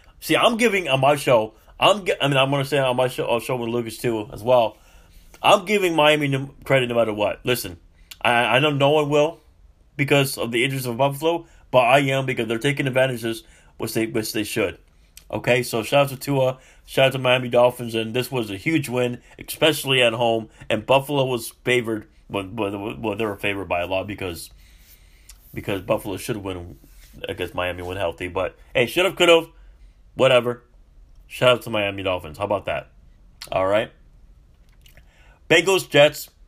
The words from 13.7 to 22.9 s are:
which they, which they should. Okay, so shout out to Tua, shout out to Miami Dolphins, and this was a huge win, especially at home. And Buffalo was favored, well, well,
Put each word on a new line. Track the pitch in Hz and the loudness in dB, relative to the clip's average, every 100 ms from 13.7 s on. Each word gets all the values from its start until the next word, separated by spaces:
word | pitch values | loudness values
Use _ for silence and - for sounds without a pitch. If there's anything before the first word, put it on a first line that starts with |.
| - | -10
which | 113 | -6
they, | 117 113 | -2 -2
which | 117 107 | -2 -4
they | 110 | -6
should. | 104 - 98 85 _ _ _ - - | -4 -2 -4 -4 _ _ _ -20 -10
Okay, | - - 123 | -6 0 0
so | 123 117 | 0 -4
shout | 104 143 139 | 0 2 2
out | |
to | 131 | -2
Tua, | - 139 127 131 - _ - | -4 0 0 -2 -12 _ -8
shout | - 135 | 2 2
out | |
to | 131 | 2
Miami | 127 127 123 | 0 0 2
Dolphins, | 120 123 123 120 113 | 4 4 2 -6 -6
and | 110 | -4
this | 120 120 | -4 -4
was | 131 107 | -4 -6
a | 98 | -6
huge | 156 160 139 | -2 -2 -2
win, | 123 123 123 _ - | -2 -2 -4 _ -20
especially | - - 156 143 135 131 | -14 0 0 0 -2 2
at | 120 | 2
home. | 113 117 113 110 - - | 2 0 0 -4 -14 -4
And | 110 107 | -4 2
Buffalo | 131 135 143 131 | 2 2 -2 -2
was | 123 - - | -4 -8 -10
favored, | - 123 113 107 - _ - | -2 0 0 -6 -8 _ -10
well, | 101 95 | -10 -8
well, | 110 98 101 101 | -6 -6 -6 -10